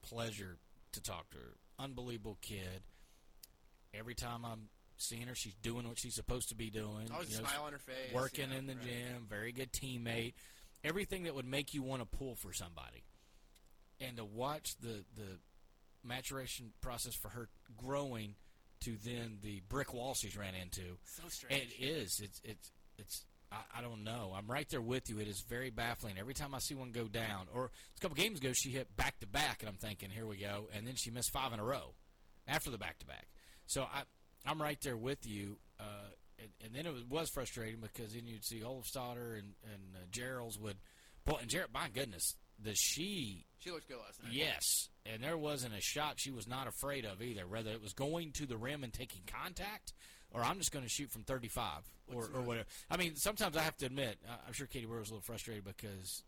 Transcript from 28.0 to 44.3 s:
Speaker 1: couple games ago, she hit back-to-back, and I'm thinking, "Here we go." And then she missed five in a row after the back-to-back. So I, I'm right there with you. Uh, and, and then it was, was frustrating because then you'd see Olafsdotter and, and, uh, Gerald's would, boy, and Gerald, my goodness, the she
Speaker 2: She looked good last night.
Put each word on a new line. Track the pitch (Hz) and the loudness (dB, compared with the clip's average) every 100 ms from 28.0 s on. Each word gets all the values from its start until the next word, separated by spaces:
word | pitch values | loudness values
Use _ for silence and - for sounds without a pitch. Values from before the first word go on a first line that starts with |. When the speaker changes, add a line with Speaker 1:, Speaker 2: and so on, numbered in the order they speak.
Speaker 1:
couple | 185 | 2
games | 143 202 190 | 6 6 6
ago, | 131 | 4
she | 123 139 | 6 4
hit | 127 127 - | 2 0 4
back-to-back, | 127 - 101 135 147 113 | 4 4 0 6 6 4
and | 110 | -2
I'm | 92 | -2
thinking, | 110 104 98 | -2 -2 -4
"Here | 104 113 | -4 -2
we | 98 | 0
go." | 101 101 107 | 0 0 -2
And | 107 113 | -4 -2
then | 131 | 0
she | 120 | 0
missed | 117 117 | 2 2
five | 139 135 | 4 2
in | 117 | 4
a | |
row | 110 135 67 - - - - - - | 4 4 0 -12 -18 -20 -20 -14 2
after | 147 151 | 2 2
the | 113 | -2
back-to-back. | 92 - - 58 - - - - - | -2 -4 -10 -10 -12 -18 -18 -18 0
So | - | 2
I, | 123 135 135 - - - 131 | 2 0 -4 -12 -20 -6 0
I'm | 156 | 4
right | 151 147 | 4 2
there | 139 120 | 2 2
with | 120 139 117 | 2 0 0
you. | 104 101 104 - - | -2 -2 -4 -12 -10
Uh, | 104 104 101 - - - | -8 -8 -10 -14 -18 -14
and, | 110 - | -14 -12
and | 110 | -8
then | 120 170 | -2 -2
it | |
was, | 131 | -2
was | 120 147 160 | 0 2 2
frustrating | - 120 - 110 113 | 2 0 0 -2 -2
because | 110 - 110 | -6 -4 -4
then | 113 120 | -4 -6
you'd | 113 | -4
see | - 113 | -2 -2
Olafsdotter | 113 131 113 139 123 120 120 | -2 -2 -2 -2 0 -2 -2
and, | 110 101 98 | -4 -6 -10
and, | 107 101 95 | -10 -10 -8
uh, | 92 90 | -10 -6
Gerald's | 110 127 131 117 104 | -2 -2 -2 -2 -2
would, | 107 101 - - - - - | -2 -4 -10 -18 -20 -2 2
boy, | 151 | 2
and | 117 | 4
Gerald, | 147 180 | 2 2
my | 123 160 | 2 0
goodness, | 113 131 87 - - - - | 2 0 4 2 2 -8 -6
the | 107 | 2
she | 101 - - 185 202 117 90 - - | 6 6 6 2 2 0 -4 -10 -12
Speaker 2:
She | 180 | -6
looked | 165 - | -6 -6
good | 127 | -10
last | 101 104 | -10 -10
night. | 120 | -2